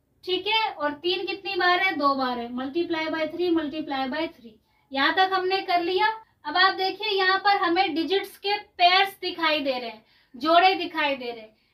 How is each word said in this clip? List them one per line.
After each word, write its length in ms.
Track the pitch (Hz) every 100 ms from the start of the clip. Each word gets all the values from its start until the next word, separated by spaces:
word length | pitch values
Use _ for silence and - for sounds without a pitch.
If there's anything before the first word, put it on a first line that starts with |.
| _ _
ठीक 240 | - 359 415
है। 240 | 440 427
और 200 | 381 294 285
तीन 220 | 349 392 381
कितनी 280 | 392 403 381
बार 240 | 359 359
है? 160 | 381 311
दो 180 | 285 269
बार 240 | 262 247
है। 100 | 233
Multiply 540 | 247 269 330 339 320 320
by 200 | 320 311
three, 240 | 330 359
multiply 480 | 330 294 311 302 269 269
by 160 | 302 320
three। 220 | - 226 - _ _ _
यहाँ 220 | 269 285 349
तक 140 | 381
हमने 280 | 381 370 381
कर 200 | 359 349
लिया। 240 | 349 370 427 440 - _ 302
अब 120 | 330
आप 160 | 381
देखिए, 440 | 359 381 381 427 392
यहाँ 200 | 370 381
पर 200 | 403 403
हमें 320 | 370 339 381 302
डिजिट्स 420 | 294 392 392 -
के 200 | 392 415
pairs 600 | - - 359 370 392 -
दिखाई 380 | 359 339 330 302
दे 180 | 277 247
रहे 100 | 233
हैं, 140 | 220 _ _ _ 240
जोड़े 380 | 311 339 370 359
दिखाई 400 | 339 320 294 269
दे 160 | 240
रहे 100 | 233
हैं। 160 | 214 _ _